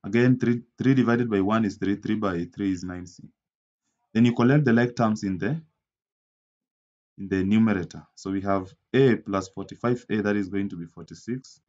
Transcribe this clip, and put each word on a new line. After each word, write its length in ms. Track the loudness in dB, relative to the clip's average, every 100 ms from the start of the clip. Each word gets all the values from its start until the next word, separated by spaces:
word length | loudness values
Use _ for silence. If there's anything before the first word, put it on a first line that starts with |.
Again, 340 | 0 2 4 4
three, 260 | 0 -2 -6 _
three 160 | 2
divided 360 | 2 2 0 0
by 100 | 0
one 240 | 0 0
is 140 | -2 -2
three, 180 | -4 -4
three 200 | -2 -2
by 320 | -2 -4 -8
three 200 | -6 -4
is 100 | -4
nine 240 | -8 -12 -16
C. 160 | -20 -20 _ _ _ _ _ _ _ _
Then 120 | 2 4
you 80 |
collect 320 | 4 4 4 4
the 80 |
like 220 | 2 2 0
terms 280 | -2 0
in 140 | -4 -4
the, 240 | -4 -6 -10 _ _ _ _ _ _ _ _ _ _ _ _ _ _ -16
in 80 | -4
the 160 | -2
numerator. 640 | 2 4 4 0 -4 -12 -20 -14
So 160 | -6
we 100 | -4
have 320 | -2 -2 -4 _ _
A 240 | 2 4 2
plus 320 | -2 -6 -6
forty-five 560 | -14 -16 -6 -4 -4 -4
A, 120 | -2
that 140 | -2 -2
is 120 | -4
going 220 | -6 -6
to 60 | -8
be 100 | -14
forty-six 760 | -16 -20 -16 -12 -12 -12 _